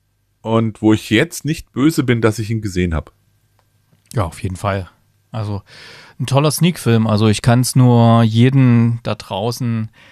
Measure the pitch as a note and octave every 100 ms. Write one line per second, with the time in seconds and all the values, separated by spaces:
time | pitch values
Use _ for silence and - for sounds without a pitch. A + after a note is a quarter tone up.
0 | _ _ _ _ A2 A2+ A2+ G2+ G#2+ A2
1 | - A2 E3 - C#3+ D#3 - A#2+ D3+ D#3+
2 | B2+ A#2 A2 G#2+ G#2 A2+ G#2+ F2+ F2+ D#2+
3 | - _ _ _ _ _ _ _ _ _
4 | _ B2 E2+ - F#2+ F#2 G2+ F#2+ F2+ _
5 | _ _ _ A2+ G#2 G2 - - - -
6 | - - B2+ C3 D3+ - E3+ - A#2 A#2
7 | A2 G#2+ A2 G#2 - A#2+ B2 C3 B2 A#2+
8 | A#2 A#2 A2+ A2+ C3 C#3 B2+ A#2 A#2 A#2
9 | A2+ G#2+ - G2 A2+ A#2+ A#2+ A2+ A2 -
10 | -